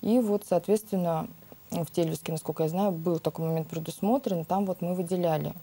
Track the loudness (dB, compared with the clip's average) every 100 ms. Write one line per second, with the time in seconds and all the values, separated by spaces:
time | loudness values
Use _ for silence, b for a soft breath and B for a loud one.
0 | 4 4 4 0 2 0 4 0 2 0
1 | 2 0 -2 -10 -20 -20 -6 -4 -2 0
2 | 0 0 -4 -6 -4 -2 0 2 0 0
3 | 0 0 0 -2 -2 -2 -2 -6 -8 -2
4 | 2 2 2 -2 0 0 0 -2 -2 -2
5 | -2 0 2 0 -2 -8